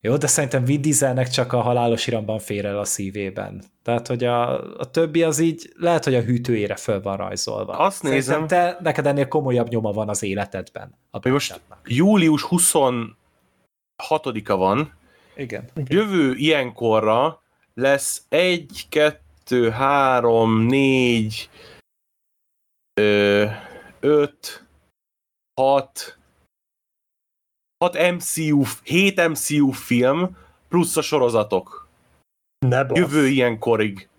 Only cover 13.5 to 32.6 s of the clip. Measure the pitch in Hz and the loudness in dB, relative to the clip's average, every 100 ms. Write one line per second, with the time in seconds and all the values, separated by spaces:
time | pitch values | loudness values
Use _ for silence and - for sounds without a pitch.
13.5 | _ _ _ _ _ - 156 143 107 - | _ _ _ _ _ -4 -4 -2 -8 -2
14.5 | 98 95 110 156 - _ _ _ - 127 | 0 2 2 -2 -10 _ _ _ -14 -12
15.5 | 113 120 - 131 165 214 190 139 127 147 | -12 -12 -10 -2 0 0 2 0 0 0
16.5 | 151 123 113 117 110 107 113 147 160 _ | 0 -2 -2 2 2 4 2 0 -2 _
17.5 | _ _ - 135 139 - - _ 151 180 | _ _ -2 2 2 0 -8 _ 0 2
18.5 | 175 143 - - 151 151 147 _ _ - | 0 -6 -16 -4 2 2 0 _ _ -2
19.5 | 123 113 113 135 143 135 127 117 113 113 | 0 0 0 0 2 2 2 4 4 4
20.5 | 110 113 139 135 131 123 117 107 107 - | 2 2 2 2 2 2 2 -2 -6 -14
21.5 | - - - _ _ _ _ _ _ _ | -20 -20 -20 _ _ _ _ _ _ _
22.5 | _ _ _ _ - 104 104 101 101 104 | _ _ _ _ 0 2 4 4 4 2
23.5 | 104 - - - - 139 147 147 _ - | -4 -16 -20 -20 -4 2 2 2 _ -18
24.5 | - _ _ _ _ _ _ _ _ _ | -18 _ _ _ _ _ _ _ _ _
25.5 | - 135 139 135 - - - _ _ _ | -2 2 2 0 -14 -16 -18 _ _ _
26.5 | _ _ _ _ _ _ _ _ _ _ | _ _ _ _ _ _ _ _ _ _
27.5 | _ _ _ 175 175 175 180 - - 156 | _ _ _ -2 2 0 0 -6 -4 2
28.5 | 147 127 - - 170 196 190 170 156 - | 2 2 -4 -2 2 2 2 0 0 -2
29.5 | 147 139 135 - 120 127 151 180 - - | 2 2 0 -2 2 2 2 -2 -6 -20
30.5 | _ _ 175 170 - 143 151 123 113 107 | _ _ 0 0 -2 0 2 2 2 0
31.5 | 95 - - - _ _ _ _ _ _ | -2 -4 -20 -20 _ _ _ _ _ _
32.5 | _ | _